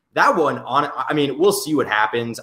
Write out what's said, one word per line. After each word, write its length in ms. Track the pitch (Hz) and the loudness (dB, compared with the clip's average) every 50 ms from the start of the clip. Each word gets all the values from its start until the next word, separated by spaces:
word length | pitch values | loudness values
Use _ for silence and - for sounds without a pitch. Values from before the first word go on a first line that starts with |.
| _ _ - | _ _ -2
That 240 | 147 180 269 302 | 2 2 4 4
one, 220 | 185 156 139 127 120 | 2 2 0 0 -4
on, 340 | - - 123 139 151 - - | -4 -2 0 0 0 -2 -2
I 200 | 123 131 - 151 | -6 -4 -2 0
mean, 240 | 151 143 139 127 135 | 0 0 0 0 2
we'll 120 | 175 202 | 2 2
see 240 | - - - 156 156 | 2 2 -2 -2 0
what 120 | 139 117 | 0 0
happens. 540 | - 107 107 107 110 - 120 117 117 113 - | 2 2 2 2 0 0 -2 -4 -4 -8 -10